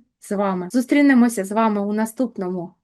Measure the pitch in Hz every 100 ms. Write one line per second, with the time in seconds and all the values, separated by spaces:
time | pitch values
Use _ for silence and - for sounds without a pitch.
0 | _ _ - 202 202 180 180 254 247 285
1 | 285 254 240 233 190 208 226 208 202 214
2 | 226 - 240 - 185 185 175 -